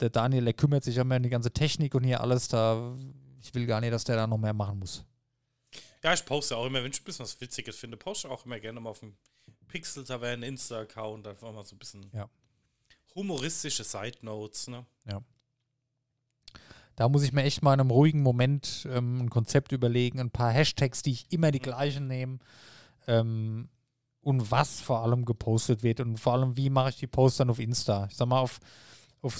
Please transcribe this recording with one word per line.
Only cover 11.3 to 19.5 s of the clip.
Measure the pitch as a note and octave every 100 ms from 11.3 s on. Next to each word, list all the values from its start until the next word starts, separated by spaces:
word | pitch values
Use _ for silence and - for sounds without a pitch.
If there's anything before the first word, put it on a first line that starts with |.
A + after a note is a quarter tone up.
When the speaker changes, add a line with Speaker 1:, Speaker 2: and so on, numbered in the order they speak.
| G2 A2+
Speaker 2:
mal | G#2+
so | G2
ein | G2+
bisschen | - G2+ G2
Speaker 1:
Ja. | G#2+ G2+ _ _ _ _ _ _ _ _
Speaker 2:
humoristische | F#3 G3 D#3 D#3 - D3 -
Side-Notes, | G#2+ G2+ A2 A#2+ A2+ G#2+ G#2+ - -
ne? | B2 A#2+ _ A2
Speaker 1:
Ja. | G2+ - _ _ _ _ _ _ _ _ _ _ _ - - - - _
Da | - A#2
muss | C#3+
ich | C#3
mir | C#3
echt | C3+ -
mal | C#3+
in | C3+
einem | C3
ruhigen | B2 D#3 D3+
Moment, | C3+ A#2+ C3 C#3+ - - D3
ähm, | B2 B2 B2+
ein | A#2+
Konzept | A#2+ A2